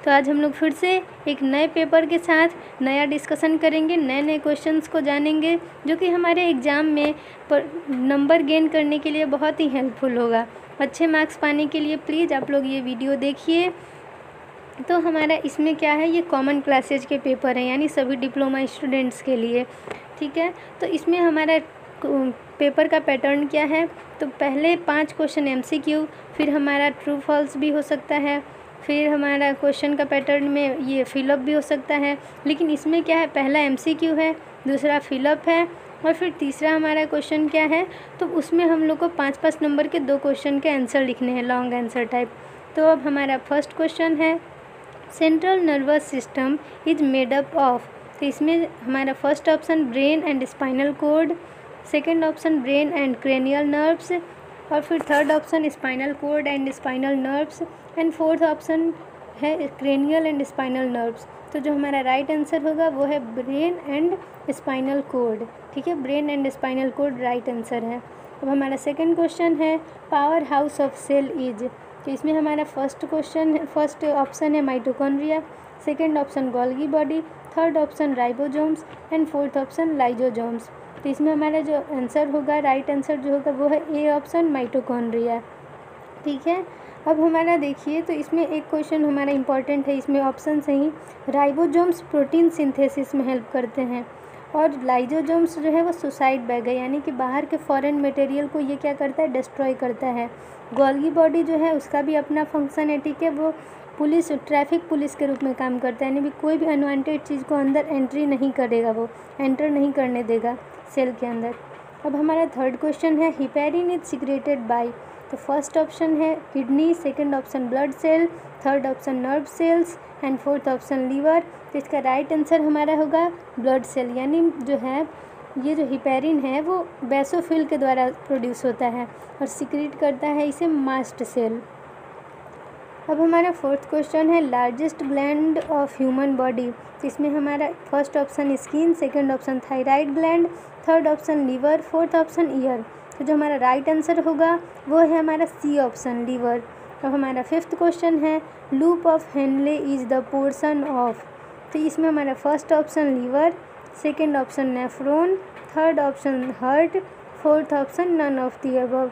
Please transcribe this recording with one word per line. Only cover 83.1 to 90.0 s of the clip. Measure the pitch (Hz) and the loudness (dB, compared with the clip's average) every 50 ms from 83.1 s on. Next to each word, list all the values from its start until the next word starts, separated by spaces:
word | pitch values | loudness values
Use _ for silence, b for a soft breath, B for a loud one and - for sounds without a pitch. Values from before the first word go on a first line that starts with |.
| 302 | -4
जो | 269 254 285 | -2 0 0
होगा | 277 285 277 302 | -2 0 0 -2
वो | 277 254 285 | -2 0 2
है | 294 302 294 302 - 302 294 294 | 2 2 0 0 -2 -2 0 2
ए | 302 | 2
option | 294 294 294 - - 339 339 320 285 | 2 0 -2 -2 0 0 2 2 0
mitochondria, | 269 247 233 - 262 247 - 240 240 233 226 220 233 233 233 233 233 226 - - - - - - - - - - - - - - - - | -2 -2 -2 -2 -2 -2 -2 -4 -2 -2 -2 -2 -2 0 0 -2 -4 -6 -12 -20 -20 -20 -20 -20 -20 -20 -20 -20 -20 -20 -20 -20 -8 -6
ठीक | 302 285 262 - | -6 -6 -2 0
है। | 330 349 370 359 B B B B B B B B | 0 0 0 -2 B B B B B B B B
अब | 311 320 302 | 0 2 4
हमारा | 320 339 320 320 330 339 339 | 4 4 4 4 4 4 2
देखिए, | 330 285 285 269 - - 294 302 330 | 2 2 -2 -4 -4 -4 -4 -2 -2
तो | 330 - 339 | -2 -2 -4
इसमें | 302 294 - 320 339 330 | -4 -2 -2 0 0 0
एक | - 302 311 294 | 0 -2 -6 -4
question | - - 302 302 - 320 311 302 | -2 -4 -4 -2 0 0 2 2
हमारा | 294 277 285 277 277 | 2 2 2 0 2
important | 285 269 262 294 269 269 262 285 285 285 269 | 0 0 0 0 0 0 0 0 -2 0 0
है, | 277 277 | 0 -2
इसमें | 269 | -2